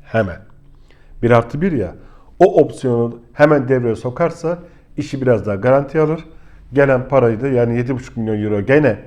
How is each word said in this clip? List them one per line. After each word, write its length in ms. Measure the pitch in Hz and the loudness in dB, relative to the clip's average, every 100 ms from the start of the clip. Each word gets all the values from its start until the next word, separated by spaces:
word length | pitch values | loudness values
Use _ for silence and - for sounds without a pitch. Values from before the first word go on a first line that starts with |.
Hemen. 340 | - 117 98 80 - - - - - - - - | -4 -2 -2 -6 -18 -20 -20 -20 -20 -20 -20 -4
Bir 80 | 117 | 2
artı 300 | 117 117 147 | 2 2 -4
bir 100 | 190 | -2
ya. 240 | 147 90 - - - - - | -2 -4 -8 -20 -20 -20 2
O 220 | 185 185 | 4 4
opsiyonu 580 | 143 - 127 117 117 117 - | 0 0 -2 0 -2 -6 -20
hemen 340 | - 147 151 123 | 2 4 4 2
devreye 280 | 131 120 107 | 0 0 -4
sokarsa 640 | 127 123 170 165 160 175 - - _ - | -6 -4 -4 -4 -8 -8 -12 -20 _ -12
işi 240 | 143 139 | -8 -4
biraz 240 | 127 113 98 | 0 0 0
daha 100 | 98 | -2
garantiye 480 | 120 135 143 156 | 2 2 2 -2
alır. 220 | 151 160 - - - - - | -2 -2 -8 -20 -20 -20 -4
Gelen 340 | 131 139 127 127 | 2 2 2 2
parayı 340 | 135 120 107 | 2 2 0
da 60 | 135 | -2
yani 300 | 127 120 120 | 0 0 0
yedi 180 | 120 127 | -2 -6
buçuk 220 | - - | -8 -8
milyon 260 | 110 107 | -4 -2
euro 180 | 104 104 | -2 -2
gene 380 | 98 143 143 101 | 2 2 2 -2